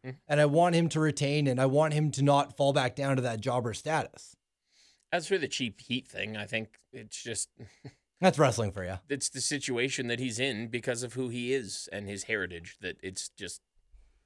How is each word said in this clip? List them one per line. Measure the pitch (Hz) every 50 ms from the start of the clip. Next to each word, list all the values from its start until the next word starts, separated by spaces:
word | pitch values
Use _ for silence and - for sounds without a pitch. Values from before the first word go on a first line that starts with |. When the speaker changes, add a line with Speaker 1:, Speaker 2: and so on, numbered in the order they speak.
| -
Speaker 1:
Mm. | 131 131 - _
Speaker 2:
and | - 147 147
I | 151
want | 147 143 160 175 180 170
him | 165 170 160
to | - 160
retain, | 156 156 147 - 147 139 143 151 147
and | 139 123 127
I | 131
want | 135 131 147 156 156 147
him | 151 151 151
to | 120 135
not | 139 139 139 139 139 - -
fall | - 143 139 139
back | 147 131 123 -
down | - 139 139 135
to | 131
that | 123 120 117 110
jobber | 101 131 120 127 113 120 104
status. | - - 151 156 151 117 - - - - - - _ _ _ _ _ _ _ _ _ _ _ _ _ _ _ -
Speaker 1:
As | 175 156
for | 156 196
the | 185 147
cheap | - - - 135 113 101 -
heat | - - 120 127 -
thing, | - - 95 98 107 110
I | 104 104
think | 101 117 110 110 - _ _ _ _
it's | - 127 110 104 - - -
just | 120 110 - - - _
<laughs> | _ 117 - _ _ _ - - _ _ _ _ _
Speaker 2:
That's | 180 185 -
wrestling | 143 156 127 113 113 113 101 92
for | 98 90
ya. | 90 95 95 - _
Speaker 1:
it's | 143 135 - -
the | - 131
situation | - - 147 139 - - 123 117 123 135 131 - 127
that | 120 120 117
he's | 131 127 110 110
in | 131 139 120 104 117
because | 113 117 120 107 135 120 117 127
of | 120 110
who | 127 131 123
he | 113 123 120 123 135
is | 135 113 95 - - - - -
and | 101 104 98
his | 101 98 -
heritage, | - 110 104 92 90 87 85 85 90 - _
that | 101 90 82 -
it's | - 92 92 - - -
just, | _ - 101 87 - - _ _ _ _ _ _ - - - _ _ _ _